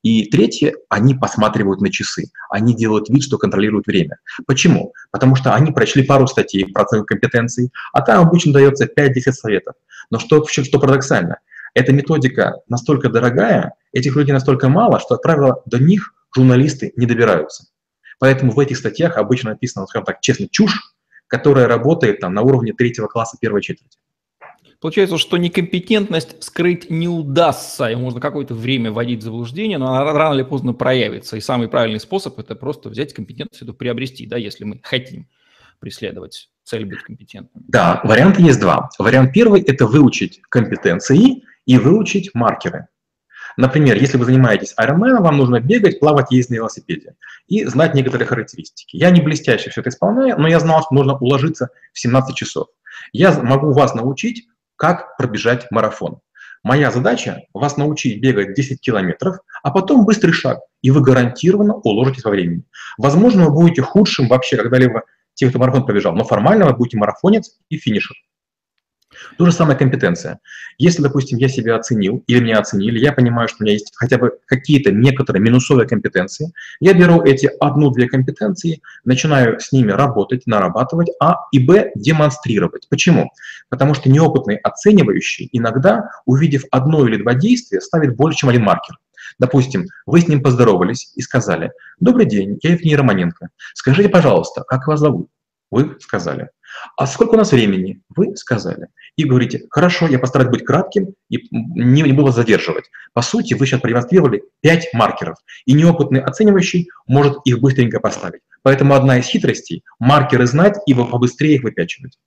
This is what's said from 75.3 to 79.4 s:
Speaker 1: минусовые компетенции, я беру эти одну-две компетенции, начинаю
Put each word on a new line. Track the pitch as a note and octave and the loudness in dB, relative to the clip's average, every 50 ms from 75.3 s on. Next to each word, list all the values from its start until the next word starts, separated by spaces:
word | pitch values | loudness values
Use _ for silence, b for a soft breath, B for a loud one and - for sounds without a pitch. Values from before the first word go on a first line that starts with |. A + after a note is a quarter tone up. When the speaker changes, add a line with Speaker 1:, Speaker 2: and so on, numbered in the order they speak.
| - F#2+ | 0 0
Speaker 1:
минусовые | G#2 A#2 A#2+ B2+ B2+ - C#3+ B2 A2 | 2 4 2 2 2 4 2 2 2
компетенции, | - A#2 G#2 - - - F#2 F2+ G2 - - D3+ E3+ B B B B B B | 0 -2 -4 -4 -2 -4 -4 -4 -4 -8 -10 -12 -12 B B B B B B
я | - F#3 F#3+ | 4 4 6
беру | F3 F3+ E3+ E3+ E3 | 6 6 6 6 4
эти | - C3+ C3+ C3+ C3+ C#3+ - - | 6 4 2 4 2 -2 0 0
одну-две | C#3+ D3 C3+ C#3+ D3+ C#3 A#2 A#2+ B2 B2 | -2 0 2 2 2 2 2 0 0 0
компетенции, | - C3 C3 C3+ C3 - G#3+ G#3 - - - E3+ - - B B B B B | 0 -2 -2 -2 -4 -4 -4 -4 -4 -4 -6 -6 -6 -6 B B B B B
начинаю | A#2 B2+ B2+ - D#3 D3 C3+ | -2 -2 0 0 0 2 2